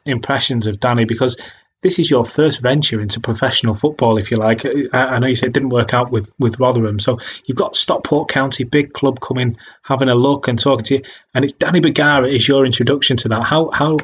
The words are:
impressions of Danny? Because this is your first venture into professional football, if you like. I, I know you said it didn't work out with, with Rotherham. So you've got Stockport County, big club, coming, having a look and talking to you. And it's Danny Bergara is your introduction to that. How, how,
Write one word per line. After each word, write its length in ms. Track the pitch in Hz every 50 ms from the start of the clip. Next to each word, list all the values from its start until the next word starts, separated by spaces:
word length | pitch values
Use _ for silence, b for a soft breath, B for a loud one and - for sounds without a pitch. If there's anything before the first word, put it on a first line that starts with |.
| _
impressions 640 | 147 131 117 - - 139 139 107 - 135 117 104 107
of 120 | 101 101
Danny? 240 | - 123 120 120 117
Because 320 | 110 113 - 131 127 123 B B B B B B B B _
this 180 | - 185 180 -
is 100 | 160 -
your 140 | 139 123 113
first 380 | - - - 156 156 - -
venture 400 | 120 123 135 151 147 - - 110
into 180 | 104 101 - 117
professional 540 | - - 110 - - 127 - - - 113 104
football, 440 | 104 - 151 151 - 131 117 110 107
if 140 | 104 -
you 60 | 120 110
like. 280 | 110 110 113 113 -
I, 40 | 139 120 147 131 120 -
I 260 | 127 131 127 127 120
know 80 | 123 131
you 80 | 127
said 120 | 120 - 127
it 40 | 123
didn't 160 | 143 139 131
work 240 | 123 120 110 98 -
out 180 | 123 123 117
with, 200 | 117 107 101 - _ -
with 200 | 135 120 113 127
Rotherham. 380 | 127 127 123 120 113 107 104 104
So 180 | - - 120 B B B B B B
you've 140 | - 127 -
got 180 | 190 - -
Stockport 540 | - - - - - - - 151 147 156 -
County, 340 | - 139 135 135 - - 127
big 300 | - - 147 143 143 -
club, 260 | - - 139 123 120
coming, 380 | - - 123 127 123 120 117 B B B B B
having 260 | B - 139 131 139 131
a 80 | 123
look 320 | 120 127 139 143 143 - -
and 100 | 123 117
talking 280 | - 139 135 120 110
to 100 | - 139 127
you. 40 | B B B B B B _
And 100 | 131 139
it's 100 | 143 -
Danny 280 | - - - 170 180
Bergara 520 | 165 160 - - 147 147 147 139 127 131 139
is 140 | 123 - -
your 180 | 139 135 135
introduction 520 | 131 120 - 123 123 139 143 - - 131 120
to 120 | - 120
that. 140 | 113 110 113
How, 260 | - 147 160 165 156
how, 260 | - - 143 151 156 151